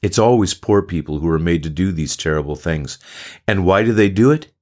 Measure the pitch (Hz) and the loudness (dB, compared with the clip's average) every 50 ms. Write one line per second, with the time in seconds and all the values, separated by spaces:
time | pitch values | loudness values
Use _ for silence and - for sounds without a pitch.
0 | - 101 - - 107 117 123 117 101 92 - - - - 107 101 92 - 87 82 | -2 -2 0 2 4 4 4 4 2 0 -4 -8 -2 2 2 2 2 0 -6 -6
1 | 71 - 76 76 76 82 80 80 80 85 85 82 73 80 76 76 92 95 92 80 | -6 -4 -6 -4 -2 -2 0 0 0 0 0 0 -2 -6 -4 -2 -2 -2 -2 -4
2 | 78 67 - - - 82 78 78 73 71 76 71 - 85 80 78 71 65 - - | -6 -6 -6 -6 -4 -2 -2 -2 -2 -6 -8 -8 -6 -4 -4 -4 -6 -10 -12 -16
3 | _ - - - - - - - _ - 95 98 92 90 95 98 110 113 113 104 | _ -20 -20 -20 -20 -20 -20 -10 _ -4 -2 0 2 2 2 4 2 2 4 4
4 | 107 101 92 101 117 131 147 156 - _ _ _ | 4 4 4 4 4 4 4 2 -2 _ _ _